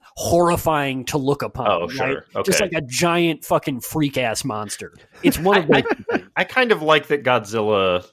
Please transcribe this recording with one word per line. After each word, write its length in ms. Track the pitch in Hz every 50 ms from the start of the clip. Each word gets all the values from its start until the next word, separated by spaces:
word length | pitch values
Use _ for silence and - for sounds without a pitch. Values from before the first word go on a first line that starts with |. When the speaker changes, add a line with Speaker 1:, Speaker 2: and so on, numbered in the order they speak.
| - - _
Speaker 1:
horrifying 880 | - 139 135 170 170 175 170 170 - - 165 156 147 143 139 131 131 123
to 120 | - - 151
look 240 | 131 135 143 - 123
upon. 240 | 104 - 131 123 107
Speaker 2:
Oh, 160 | 98 85 87 85
Speaker 1:
right? 40 | -
Speaker 2:
sure. 320 | - - 135 139 151 - _ - - -
Speaker 1:
Just 180 | - - - 202
Speaker 2:
Okay. 80 | 180 165
Speaker 1:
like 80 | 160 147
a 40 |
giant 580 | 120 127 135 170 170 170 175 170 170 160 - -
fucking 360 | - 180 151 - 160 139 117
freak 360 | - - - 160 151 139 135
ass 280 | 131 127 117 107 - -
monster. 500 | 135 107 107 107 101 - - 101 - - - - _ _ - -
It's 160 | - - 147
one 200 | 160 190 208 202
of 60 | 165
Speaker 2:
<laughs> 80 | 131 -
I, 100 | 226 -
Speaker 1:
those 100 | 466 - - - - 466
Speaker 2:
I, 100 | - - - _
I 80 | - 185
kind 280 | - - 254 254 233 214
of 100 | 160 151
like 260 | 156 156 151 156 -
that 160 | 156 - 117
Godzilla, 800 | 127 123 120 107 - 110 113 107 107 107 98 95 92 90 90 92 -